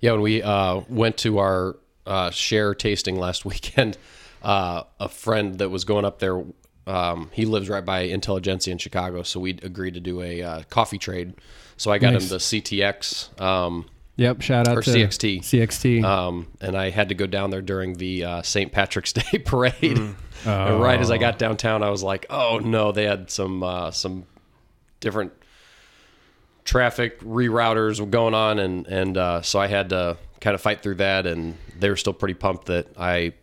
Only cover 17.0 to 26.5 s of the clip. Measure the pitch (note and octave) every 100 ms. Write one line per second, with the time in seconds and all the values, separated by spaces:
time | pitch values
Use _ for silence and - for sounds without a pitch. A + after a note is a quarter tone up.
17 | G2+ F#2+ G2 G2 G2 F#2+ F#2 F#2+ F#2 F2
18 | F#2 F#2 F2 F2 - G#2 F#2+ - G2 -
19 | - - - - - C3 B2+ B2+ - A#2
20 | G#2+ G2+ - - A2 G2+ F#2+ G#2+ A#2+ B2+
21 | A#2+ A2+ A#2+ A2 A2+ G#2+ A#2 A2 G#2 G2+
22 | F#2+ G2 - C#3+ B2 A2+ A2 A2+ G#2+ G2+
23 | G#2 G2 F#2 - F#2+ F#2 F2+ F2+ E2+ E2
24 | F#2+ F#2 F2+ _ _ _ _ _ _ _
25 | A#2+ G#2 F#2+ - _ _ - - _ _
26 | _ _ _ _ _